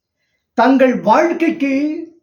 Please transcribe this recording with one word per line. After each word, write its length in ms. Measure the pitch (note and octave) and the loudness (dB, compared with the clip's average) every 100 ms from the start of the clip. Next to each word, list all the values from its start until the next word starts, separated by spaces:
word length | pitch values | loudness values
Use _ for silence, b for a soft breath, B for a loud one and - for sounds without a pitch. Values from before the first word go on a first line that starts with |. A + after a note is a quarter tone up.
| _ _ _ _ _ | _ _ _ _ _
தங்கள் 460 | - B3 C4+ C4 G#3 | 0 2 4 2 0
வாழ்க்கைக்கு 1040 | F3+ B3 E4+ - E4 - C#4 C4+ D4+ E4 - _ | 0 2 0 -2 -4 -2 -4 -2 -4 -6 -12 _